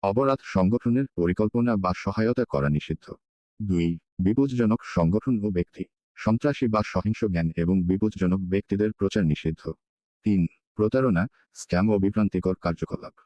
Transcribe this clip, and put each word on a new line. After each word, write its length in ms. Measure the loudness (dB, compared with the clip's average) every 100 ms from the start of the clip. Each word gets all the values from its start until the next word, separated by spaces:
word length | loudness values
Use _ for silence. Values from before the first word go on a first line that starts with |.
অপরাধ 360 | 0 2 2 0
সংগঠনের 640 | -2 0 2 2 0 0 -2 -2
পরিকল্পনা 600 | 0 2 0 2 0 0
বা 180 | 0 -2
সহায়তা 500 | -4 0 0 0 0
করা 240 | 0 0
নিষিদ্ধ। 440 | 0 -2 -8 -8 -20 _ _ _ _
দুই, 360 | -2 0 0 -2 _ _
বিপজ্জনক 640 | 0 2 2 2 2 0
সংগঠন 600 | -2 0 2 0 0 -2
ও 60 | 0
ব্যক্তি, 340 | -2 -4 -6 -14 _ _ -6
সন্ত্রাসী 520 | 0 0 0 0 0
বা 140 | 0 0
সহিংস 400 | -2 -2 -2 0
জ্ঞান 260 | 0 0 0
এবং 280 | 0 2
বিপজ্জনক 560 | 2 0 0 0 0 0
ব্যক্তিদের 520 | 0 -4 -2 -2 -2
প্রচার 340 | 0 -2 0 0
নিষিদ্ধ। 460 | 0 -4 -6 -10 -12 _ _ _ _
তিন, 240 | -2 0 0 _ _ -2
প্রতারণা, 520 | 0 2 2 2 -2 _ _
স্ক্যাম 360 | -20 -4 0 2
ও 80 | 2
বিভ্রান্তিকর 580 | 0 0 0 0 -2 -2
কার্যকলাপ। 580 | -4 -4 -6 -8 -12 _